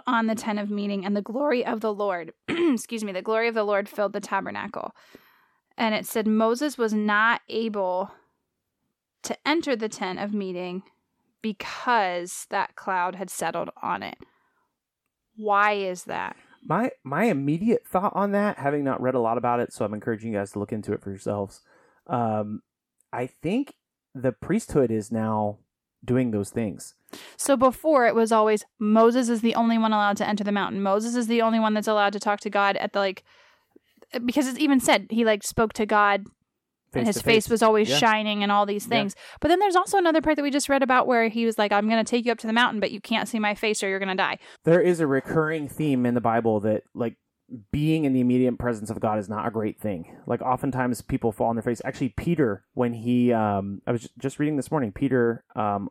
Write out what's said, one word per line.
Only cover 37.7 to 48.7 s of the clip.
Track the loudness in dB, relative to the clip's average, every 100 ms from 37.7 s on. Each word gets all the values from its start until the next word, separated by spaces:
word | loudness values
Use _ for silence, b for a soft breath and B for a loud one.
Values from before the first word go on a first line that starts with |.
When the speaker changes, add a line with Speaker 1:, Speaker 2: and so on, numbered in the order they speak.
| 4 4
Speaker 2:
Yeah. | 4
Speaker 1:
shining | 4 2 0 0
and | 2
all | 2 2
these | -2 -2
Speaker 2:
Yeah. |
Speaker 1:
things. | 0 0 -6 B B
But | 2
then | 4
there's | 4 4
also | 4 4
another | 4 4
part | 2 0
that |
we | 0
just | 0 2
read | 2
about | 4 4 4
where | 2 2
he | 0 0
was | 0
like, | 2
"I'm | 2 2
gonna | 2
take | 2 0 0
you |
up | -2
to | 0
the |
mountain, | 2 2 0
but | -4
you | -4
can't | -4 -2 -2
see | -2
my | -2 0
face | -2 -2
or | -2
you're | -2
gonna | -2 -2
die." | -2 -4 B B 4
Speaker 2:
There | 4
is | 4 2
a | 2
recurring | 0 0 0 0 -2 -6
theme | -4 0 2 2
in | 2
the |
Bible | 2 2 2 2
that, | 2 -2 -4
like, | -6 -6 -6 _ _ _ -20 -6
being | -2 0 2
in | 2
the | 2
immediate | 4 4 2 0
presence | -4